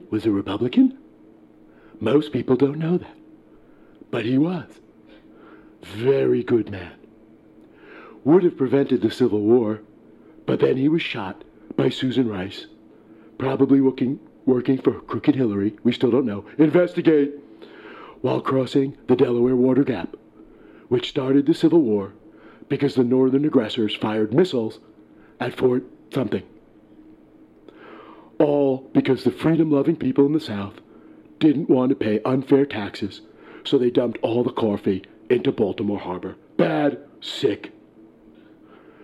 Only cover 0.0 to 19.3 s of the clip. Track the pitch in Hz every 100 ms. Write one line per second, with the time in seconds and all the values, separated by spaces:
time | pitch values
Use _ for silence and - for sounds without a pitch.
0 | - 107 110 101 98 104 123 - 262 -
1 | - _ - - - _ - - - -
2 | 107 143 151 123 120 127 139 151 160 180
3 | - - - - _ - _ _ - -
4 | - 120 110 131 165 180 113 - - _
5 | - - - - - - - - 101 101
6 | 127 135 127 123 120 117 104 98 87 -
7 | - - - - _ - - - - -
8 | - - 131 180 175 - 131 139 139 123
9 | 113 - 120 104 104 123 107 107 - -
10 | - - - - - 131 139 131 143 165
11 | - 113 95 - - _ - - 135 -
12 | 131 117 117 98 95 - - - - -
13 | - - - - 131 135 135 139 131 127
14 | 127 147 - _ - 123 120 131 - 107
15 | - 120 - 135 120 101 104 - 123 120
16 | 123 120 123 101 - - 156 175 175 -
17 | 147 151 143 - - - - - - -
18 | - - 127 127 - 135 123 143 135 -
19 | - 123 131